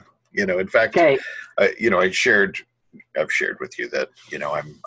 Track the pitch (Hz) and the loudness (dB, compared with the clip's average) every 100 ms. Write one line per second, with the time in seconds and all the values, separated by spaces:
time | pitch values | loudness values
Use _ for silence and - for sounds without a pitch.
0 | _ _ _ 185 202 90 - 120 113 175 | _ _ _ -4 -2 -2 0 2 2 4
1 | 160 135 - - - - 98 - 113 90 | 4 4 -2 -14 -10 0 0 2 2 2
2 | 92 - 127 104 98 - - _ _ - | 2 2 4 4 2 -2 -16 _ _ -20
3 | _ - 78 - - - - - 60 67 | _ -4 -2 -2 -4 -6 -10 -10 -6 -6
4 | 65 _ - 76 71 76 76 73 | -6 _ -16 -10 -6 -6 -8 -14